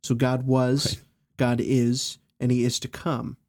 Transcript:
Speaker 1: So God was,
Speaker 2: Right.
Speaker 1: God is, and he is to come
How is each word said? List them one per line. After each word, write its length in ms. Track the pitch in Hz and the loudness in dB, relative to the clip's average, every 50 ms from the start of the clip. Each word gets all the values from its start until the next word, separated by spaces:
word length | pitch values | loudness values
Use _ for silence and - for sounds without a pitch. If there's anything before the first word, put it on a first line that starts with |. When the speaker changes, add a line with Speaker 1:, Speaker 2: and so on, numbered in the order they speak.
Speaker 1:
So 120 | - - 127 | 0 0 0
God 320 | 117 131 127 127 127 131 | 2 2 0 0 0 0
was, 400 | 131 131 131 127 123 127 139 - - - | 2 2 2 4 2 2 0 0 -4 -6
Speaker 2:
Right. 60 | - - _ _ _ _ _ _ | -8 -12 _ _ _ _ _ _
Speaker 1:
God 240 | - 131 120 120 117 | -2 0 0 2 0
is, 580 | - - 135 127 120 120 123 127 - - - _ _ _ _ _ | 0 2 2 2 4 2 0 0 -4 -8 -10 _ _ _ _ _
and 100 | 127 123 | 0 2
he 140 | 123 123 117 | 2 2 2
is 160 | 123 120 - | 0 -2 -4
to 80 | - 117 | -8 -10
come 480 | - - - 170 143 120 117 127 123 _ _ | -12 -6 -4 -4 -4 -4 -6 -8 -12 _ _